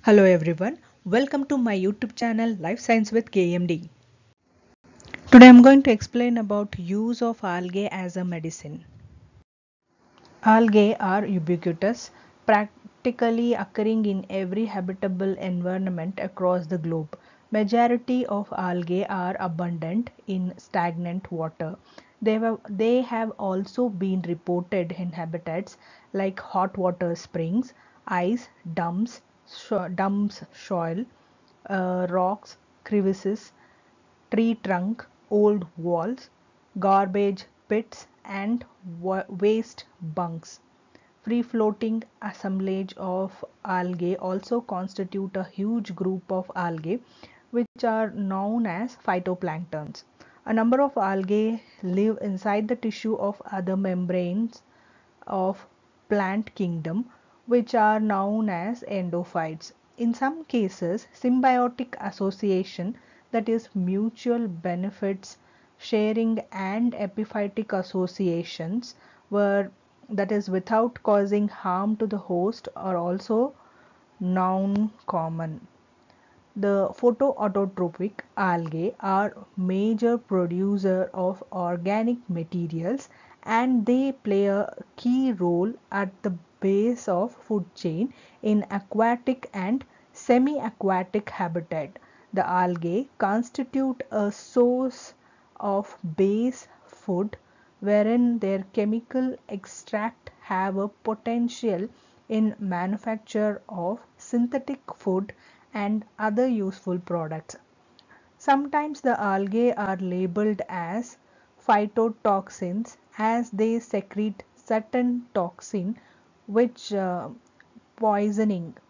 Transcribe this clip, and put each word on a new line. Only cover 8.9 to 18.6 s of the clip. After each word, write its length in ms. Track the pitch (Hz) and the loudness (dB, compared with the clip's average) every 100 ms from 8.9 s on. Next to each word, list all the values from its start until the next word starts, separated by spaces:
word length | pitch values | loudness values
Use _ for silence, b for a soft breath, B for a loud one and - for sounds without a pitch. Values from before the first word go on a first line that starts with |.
| - - - - - _ _ _ _ _ _ _ - - - | -20 -20 -20 -20 -20 _ _ _ _ _ _ _ -20 -20 -2
Algae 500 | 220 220 226 208 208 226 | 6 6 8 6 6 2
are 280 | 196 196 208 | 0 0 0
ubiquitous, 840 | 185 160 175 175 165 196 233 - B B B - | -2 0 -2 -2 -2 -2 -4 -10 B B B 2
practically 1080 | 208 208 _ - _ 254 247 233 226 240 | 2 2 _ -20 _ -6 0 0 2 0
occurring 520 | 233 196 - 214 226 208 | 0 -2 -2 0 2 0
in 200 | 196 190 | -2 -4
every 360 | 190 185 190 226 | -6 -4 -2 -4
habitable 720 | 196 180 190 202 185 190 190 | -4 -6 -4 -4 -2 -2 -2
environment 840 | 190 180 175 185 190 175 165 190 | -4 -4 -2 -2 -4 -4 -6 -6
across 460 | 190 - 180 185 160 | -8 -2 0 0 -2
the 100 | 180 | -4
globe. 400 | 160 165 156 - b b b | -2 -4 -6 -12 b b b
Majority 760 | 214 208 233 240 240 240 254 247 | -2 2 2 4 2 0 -2 0
of 280 | 202 202 | -4 -4
algae 480 | - | -6